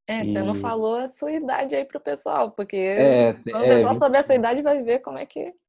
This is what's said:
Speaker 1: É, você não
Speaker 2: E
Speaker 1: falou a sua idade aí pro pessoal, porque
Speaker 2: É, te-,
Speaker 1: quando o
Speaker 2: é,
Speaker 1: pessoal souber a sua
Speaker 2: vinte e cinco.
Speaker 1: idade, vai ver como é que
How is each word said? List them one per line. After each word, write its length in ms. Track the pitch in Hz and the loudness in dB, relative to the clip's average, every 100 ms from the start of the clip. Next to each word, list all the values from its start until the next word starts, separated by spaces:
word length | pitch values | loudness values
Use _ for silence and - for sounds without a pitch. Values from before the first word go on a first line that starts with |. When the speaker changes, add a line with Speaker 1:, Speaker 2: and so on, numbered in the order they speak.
| - | -10
Speaker 1:
É, 160 | 220 | -6
você 180 | 208 - | -4 -4
não 120 | 202 | -4
Speaker 2:
E 60 | 202 | -4
Speaker 1:
falou 360 | 233 226 220 233 | -4 -4 -2 -4
a 120 | 262 | -6
sua 240 | - 294 | -8 -8
idade 420 | 320 262 262 269 | -6 -4 -4 -2
aí 100 | 277 | -4
pro 160 | 269 285 | -4 -8
pessoal, 520 | - 285 - 294 233 | -8 -8 -4 -2 -2
porque 240 | - 202 202 | -4 -6 -4
Speaker 2:
É, 560 | 190 202 139 127 117 | -2 4 4 6 4
te-, 160 | 113 - | 0 -6
Speaker 1:
quando 140 | - | 0
o 20 | 127 | 4
Speaker 2:
é, 80 | |
Speaker 1:
pessoal 200 | 123 113 | 4 4
souber 260 | 123 277 269 | 2 2 2
a 20 | |
sua 0 | |
Speaker 2:
vinte 20 | |
e 20 | 285 | 4
cinco. 100 | 262 | 2
Speaker 1:
idade, 240 | 226 254 | 2 0
vai 200 | 294 285 | 0 -2
ver 180 | 233 247 | 0 -4
como 180 | 269 269 | -4 -12
é 80 | 277 | -12
que 260 | - 330 - | -12 -12 -14